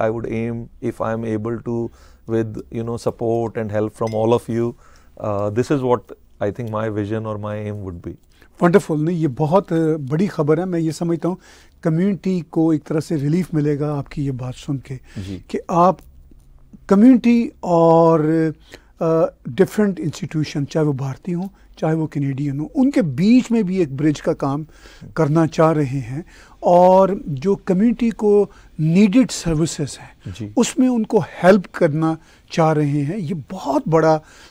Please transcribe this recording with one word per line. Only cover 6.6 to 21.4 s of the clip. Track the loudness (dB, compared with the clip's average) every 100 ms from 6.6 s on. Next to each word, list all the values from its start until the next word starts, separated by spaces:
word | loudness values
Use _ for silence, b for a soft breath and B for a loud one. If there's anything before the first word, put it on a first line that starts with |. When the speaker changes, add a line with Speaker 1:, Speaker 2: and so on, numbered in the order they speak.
| -8
Speaker 1:
my | -6 -4
vision | -4 -4 -6
or | -6 -8
my | -8 -8
aim | -8 -10
would | -10 -12
be. | -12 -16 _ b b 0
Speaker 2:
Wonderful। | 4 4 2 -2
नहीं, | -2 0
ये | -2
बहुत, | -2 0 0 0
uh, | 0 0 -2 -2
बड़ी | -2 -2
खबर | -2 0 0
है। | 0
मैं | -2
ये | -4
समझता | -4 -4 -2 -4
हूँ | -6 b b b b
कम्युनिटी | -2 0 0 -2 -2 -4 -4
को | 0 2
एक | 0
तरह | -2 -4
से | -4 -4
रिलीफ | 0 -2 0
मिलेगा | -2 0 -2 -2
आपकी | -4 -6 -6
ये | -6
बात | -6 -8
सुन | -10 -8 -8 -8
के |
Speaker 1:
जी। | -16 -14 -14 -10 -12 -10
Speaker 2:
कि | -10 -2
आप | 2 2 0 -8 -20 -20 -20 _ -20 -20 -8 0
कम्युनिटी | 6 6 6 4 2 0 -6
और | 0 4 6 8 6 4 2 2 0 -4 B B B B
अ, | 0 2 0 -4 -6
डिफरेंट | 0 0 2 -2 -2
इंस्टीट्यूशन, | -6 -6 -8 -6 -4 -6
चाहे | -4 0 0
वो |
भारतीय | -2 -6 -8 -8
हों, | -8